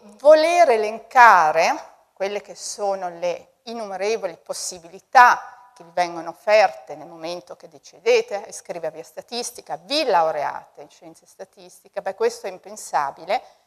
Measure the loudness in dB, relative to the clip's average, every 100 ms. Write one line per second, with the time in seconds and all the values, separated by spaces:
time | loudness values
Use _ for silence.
0 | -20 0 6 6 6 4 4 2 -2 -8
1 | -2 6 8 8 4 2 0 -2 -10 _
2 | _ _ -8 -8 -12 -16 -14 -6 -6 -4
3 | -8 -6 -6 -6 -12 _ -16 -12 -12 -8
4 | -6 -4 -6 -12 -14 -12 -12 -14 -20 -20
5 | _ 6 6 4 -4 -20 -20 -20 -8 -4
6 | -4 -6 -14 -10 2 4 4 0 -16 -18
7 | -18 -14 -12 -12 -14 -20 -20 -20 -20 -8
8 | 0 0 0 -8 -12 -18 -16 -12 -10 -12
9 | -16 -20 -14 -12 -12 -14 -16 -16 -8 -4
10 | 0 0 0 -2 -6 -10 -16 -20 -20 _
11 | -20 -20 _ -20 -20 _ -20 -20 _ -12
12 | -10 -4 -4 -4 -10 -14 -18 -18 -6 -4
13 | -4 -8 -6 -6 -6 _